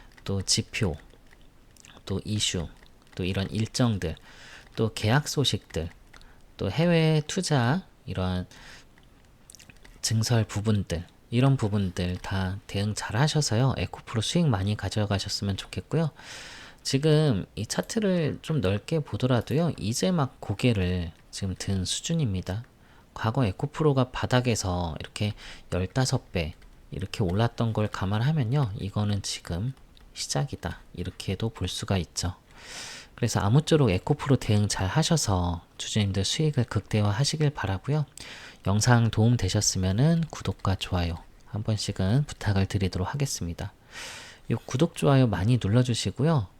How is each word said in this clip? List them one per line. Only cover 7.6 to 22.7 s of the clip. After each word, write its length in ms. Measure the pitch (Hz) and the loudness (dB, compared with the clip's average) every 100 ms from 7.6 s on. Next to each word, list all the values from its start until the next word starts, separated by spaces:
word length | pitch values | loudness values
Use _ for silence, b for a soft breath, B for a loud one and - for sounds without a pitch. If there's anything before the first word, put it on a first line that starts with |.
| 117 180 - - - | 2 0 -4 -16 -8
이런 400 | 92 92 90 92 B B B B - - - - - - - - - - - | -2 0 -2 -4 B B B B -20 -20 -20 -20 -20 -20 -20 -20 -20 -20 -8
증설 420 | - 113 107 117 | -2 0 2 2
부분들, 640 | 104 101 110 104 - 85 87 - - | 2 -2 0 0 0 -4 -6 -16 -4
이런 260 | 120 135 131 | 2 4 2
부분들 640 | 104 104 95 92 90 90 | 2 0 -2 -2 -4 -4
다 420 | - 95 92 98 - | -4 -2 -2 -4 -6
대응 260 | 98 104 104 | -2 -2 -2
잘 200 | - 104 | -2 0
하셔서요, 600 | 151 156 - 107 135 - | 2 2 0 2 2 0
에코프로 440 | 90 - - 113 | -4 -8 -8 -4
수익 260 | - 175 160 | 0 2 2
많이 280 | 101 98 107 | 2 0 -2
가져가셨으면 800 | 98 110 101 98 - - 101 92 | -2 -2 0 0 -2 -4 -4 -4
좋겠고요. 560 | - - - 151 160 - B B B B B B | -6 -10 -4 -2 -2 -4 B B B B B B
지금 600 | - 135 156 151 151 95 - - | -2 0 4 4 4 2 -2 -6
이 100 | 107 | -6
차트를 760 | - - 226 202 180 143 - | -4 -2 0 0 2 0 -2
좀 180 | - 151 | -2 0
넓게 400 | 92 104 - 165 | 2 0 -2 -4
보더라도요, 720 | - - 127 120 - 117 170 - | -2 -2 2 2 2 0 0 -2
이제 340 | 98 - 185 | -4 0 0
막 300 | 175 131 - | 2 0 -4
고개를 720 | - 101 127 104 90 90 82 - - | -8 0 2 4 2 0 -4 -10 -14
지금 240 | - 95 87 | -8 -6 -4
든 300 | - 98 87 | -2 -2 -2
수준입니다. 800 | - - 165 123 92 90 104 - | -4 -2 0 0 -2 -2 -6 -6